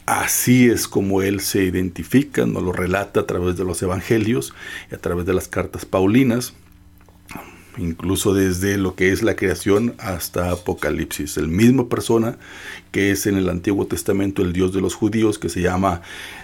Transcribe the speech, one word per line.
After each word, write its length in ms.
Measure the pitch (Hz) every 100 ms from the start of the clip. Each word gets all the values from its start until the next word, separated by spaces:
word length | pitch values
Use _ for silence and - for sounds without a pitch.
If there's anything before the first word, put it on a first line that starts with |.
| -
Así 640 | 104 92 - - 127 123
es 180 | 104 -
como 340 | - 98 95
Él 200 | 95 101
se 240 | - 104 92
identifica, 800 | 92 92 87 85 127 143 - 120
nos 180 | 98
lo 80 | 90
relata 480 | 87 90 95 101 110
a 80 | -
través 300 | 95 90 87
de 80 | 92
los 160 | 85
evangelios 720 | 92 90 - 113 107 131 - - - - -
y 60 | -
a 40 |
través 260 | 87 87 90
de 80 |
las 160 | 92 -
cartas 340 | 95 90 -
paulinas, 680 | - 98 95 120 135 123 123 - - - - - - - - - - - - -
incluso 560 | 85 82 87 98 107
desde 440 | 98 95 90 98 101
lo 180 | 92 -
que 160 | 92
es 100 | 92
la 140 | 110 95
creación 600 | 95 85 101 101 120 -
hasta 520 | 104 87 - 92 90
Apocalipsis. 840 | 87 - 87 76 78 80 - 73 -
El 140 | 78
misma 400 | 87 117 131 120
persona 480 | 110 - 113 113 - - - - - -
que 200 | 104 101
es 140 | 98 107
en 100 | 98
el 140 | 92
Antiguo 360 | 87 98 101 98
Testamento 560 | 87 - 98 101 98
el 100 | 90
Dios 180 | 87 92
de 80 | 95
los 160 | 92 -
judíos, 420 | 107 110 107 104
que 100 | -
se 100 | 92
llama, 420 | 90 90 95 87 - - - -